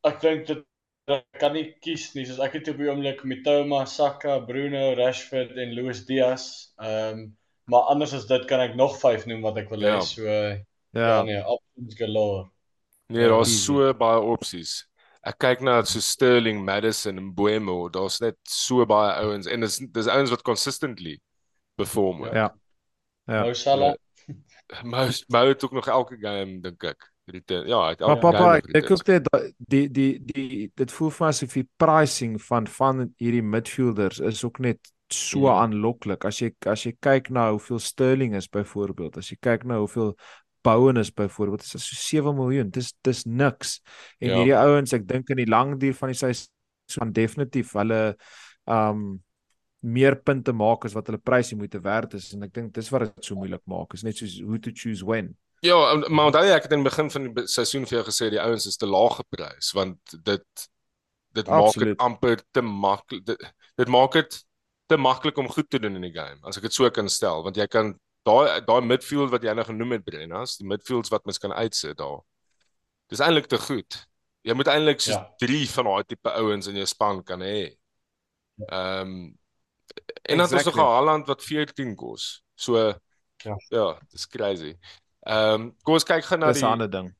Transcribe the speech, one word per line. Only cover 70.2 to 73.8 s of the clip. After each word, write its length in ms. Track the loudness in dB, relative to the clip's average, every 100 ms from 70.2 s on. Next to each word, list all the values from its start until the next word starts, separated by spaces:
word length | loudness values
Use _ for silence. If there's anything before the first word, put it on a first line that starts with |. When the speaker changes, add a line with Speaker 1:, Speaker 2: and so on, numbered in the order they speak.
| -10 -10 -10 -10
Speaker 2:
die 100 | -8
midfields 420 | -8 -4 -4 -2
wat 160 | -4 -4
mens 120 | -8
kan 140 | -6
uitsit 440 | -4 -4 -4 -8 -10
daar, 220 | -10 -12 _ _ _ _ _ _ _ _ _
dis 100 | -2
eintlik 280 | 2 2 2
te 100 | -4
goed. 400 | -2 -6